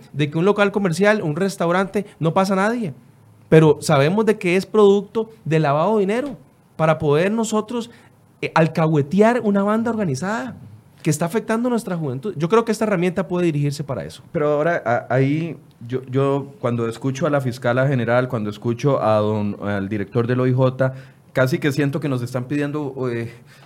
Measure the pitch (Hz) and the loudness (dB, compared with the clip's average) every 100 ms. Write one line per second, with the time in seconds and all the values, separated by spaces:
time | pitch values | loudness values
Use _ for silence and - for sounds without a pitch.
0 | - 139 147 156 185 202 202 202 196 160 | -10 -4 -2 2 2 4 2 2 0 2
1 | 202 214 160 147 196 190 170 175 196 208 | 2 2 0 -2 -4 -2 0 0 0 -4
2 | 196 - 156 175 190 190 202 240 196 - | -6 -4 0 2 2 2 0 -2 -6 -10
3 | - - - - - 160 156 147 - 147 | -20 -20 -20 -12 4 6 8 4 2 2
4 | 147 202 220 214 180 180 190 214 202 202 | 4 2 0 0 2 0 0 4 6 6
5 | 196 226 220 - - 160 147 147 170 220 | 2 -6 -6 -8 -2 0 2 2 2 0
6 | 190 226 285 233 - _ _ - 160 156 | 0 -2 -4 -10 -18 _ _ -4 0 0
7 | 156 147 185 226 214 214 208 240 226 - | 2 2 2 0 -2 -2 -4 -6 -8 -14
8 | - _ _ - 147 - 160 160 160 156 | -20 _ _ -10 -2 2 2 2 0 2
9 | 143 185 214 240 220 196 202 220 233 220 | 0 4 4 4 2 0 2 0 -2 -2
10 | 190 127 180 226 254 - - - - _ | -2 -4 -4 -6 -8 -14 -18 -20 -20 _
11 | 165 151 165 226 220 226 247 233 214 170 | -4 -2 -2 -4 -2 -2 0 -2 -2 -4
12 | 151 127 208 160 165 220 226 214 214 185 | -4 -6 -6 -4 2 2 2 0 0 0
13 | 180 170 190 180 175 147 143 143 139 120 | 0 -2 -4 0 0 0 -2 -4 -6 -6
14 | 73 - - 165 147 147 135 - - 120 | -8 -12 -6 -2 0 2 2 0 0 0
15 | - 127 135 151 165 - - - 117 127 | 0 0 2 0 -4 -10 -16 -20 -8 -8
16 | 135 131 139 139 139 - 127 120 117 113 | -4 -2 0 0 -4 -6 -4 -2 -2 -4
17 | 135 135 160 143 131 113 123 123 135 131 | -4 -2 0 0 -2 -2 0 2 2 0
18 | 113 123 127 117 104 101 120 117 143 135 | 2 2 2 -2 -4 -4 -4 0 0 2
19 | 107 107 107 107 104 104 101 101 98 104 | 2 2 2 0 -2 -4 -4 -4 -2 -4
20 | 98 123 117 123 127 127 131 131 131 131 | -4 -2 0 0 0 2 2 2 -2 -4
21 | - - _ - 131 175 151 139 139 147 | -18 -20 _ 0 0 0 -2 0 -2 -2
22 | 147 127 120 127 120 143 143 147 143 - | -4 -4 -4 -6 -4 -4 -4 -4 -6 -6
23 | 127 117 117 - - - | -4 -4 -6 -12 -20 -20